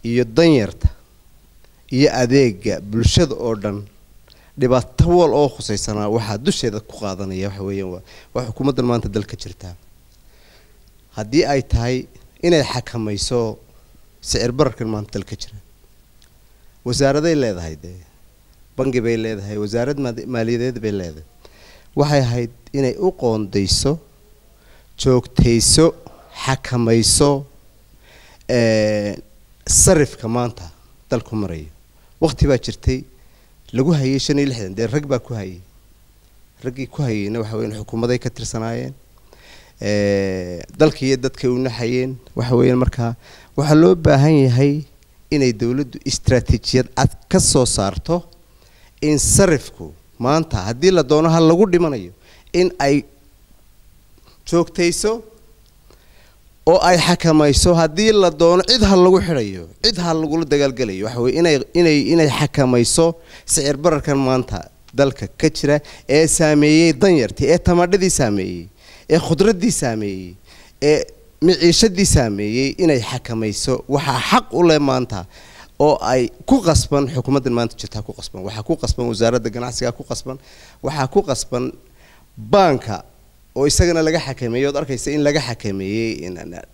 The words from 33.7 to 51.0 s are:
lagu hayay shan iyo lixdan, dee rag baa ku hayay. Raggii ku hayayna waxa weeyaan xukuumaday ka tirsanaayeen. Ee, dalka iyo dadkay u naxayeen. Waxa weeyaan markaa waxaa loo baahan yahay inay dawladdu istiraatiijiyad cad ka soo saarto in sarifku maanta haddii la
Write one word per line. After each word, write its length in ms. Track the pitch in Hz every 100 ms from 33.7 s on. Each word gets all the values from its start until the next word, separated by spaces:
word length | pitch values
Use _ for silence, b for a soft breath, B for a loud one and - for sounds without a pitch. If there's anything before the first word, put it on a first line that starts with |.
lagu 160 | 120 139
hayay 280 | 156 131 135
shan 180 | - 143
iyo 100 | 143
lixdan, 260 | 117 95 95
dee 80 | 113
rag 200 | 143 143
baa 80 | 127
ku 140 | -
hayay. 240 | 113 95 90 92 _ _ _ _ _ _ _ _ _
Raggii 260 | 127 127 135
ku 140 | -
hayayna 380 | 135 107 101 117
waxa 160 | 107 110
weeyaan 180 | 113 107
xukuumaday 380 | 110 113 120 123
ka 80 | 123
tirsanaayeen. 640 | - - 113 113 117 131 135 _ _ _ b b b b _
Ee, 840 | 104 104 101 98 98 92 90 87 -
dalka 320 | - 156 - 135
iyo 120 | 131
dadkay 320 | 127 - 131
u 80 | 123
naxayeen. 540 | 131 117 117 127 131 131 - -
Waxa 200 | 120 123
weeyaan 240 | 127 127
markaa 300 | 127 - 117 117 B B B -
waxaa 200 | 147 151
loo 200 | 175 180
baahan 400 | 156 139 147 151 131
yahay 280 | 123 143 147 143 _ _ _ _
inay 200 | 151 131
dawladdu 440 | 107 117 131 135 - 135
istiraatiijiyad 840 | - - 127 - 113 - 127 123 -
cad 160 | - - -
ka 100 | 185
soo 260 | - 147 123
saarto 580 | - 98 90 - 170 - - _ b b b b b
in 160 | 151 151
sarifku 720 | - - 190 143 - - 80 76 _ _
maanta 420 | 120 156 160 110 95
haddii 260 | 120 180
la 120 | 180